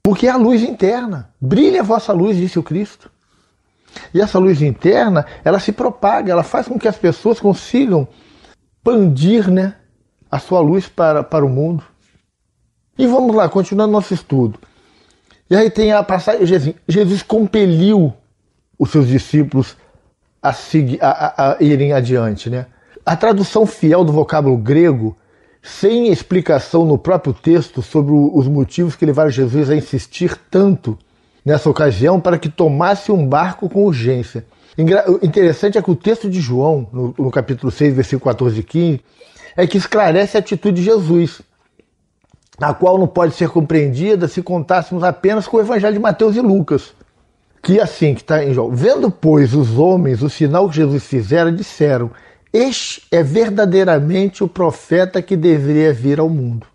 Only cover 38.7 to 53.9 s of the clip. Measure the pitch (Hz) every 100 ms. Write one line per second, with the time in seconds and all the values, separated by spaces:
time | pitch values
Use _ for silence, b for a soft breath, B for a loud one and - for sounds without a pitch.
38.7 | 160 170 135 B B B B B - 180
39.7 | 196 - 208 190 170 202 214 - 202 202
40.7 | 180 180 220 165 170 165 - _ _ _
41.7 | _ _ _ _ _ _ _ _ - 147
42.7 | 139 180 190 180 - 170 - 165 175 151
43.7 | 160 143 127 196 202 170 - 175 180 143
44.7 | 185 160 180 180 - 190 214 - 226 208
45.7 | 233 208 208 226 185 220 214 247 196 151
46.7 | 143 - _ _ _ _ _ _ _ -
47.7 | 196 196 - 156 127 - 156 143 127 117
48.7 | 123 185 285 240 - 160 151 135 139 123
49.7 | 117 170 185 147 120 143 - 151 170 196
50.7 | 151 151 143 - 135 101 160 170 170 -
51.7 | - 147 127 117 b b b b 427 269
52.7 | - - - _ 170 147 190 220 202 202
53.7 | 190 185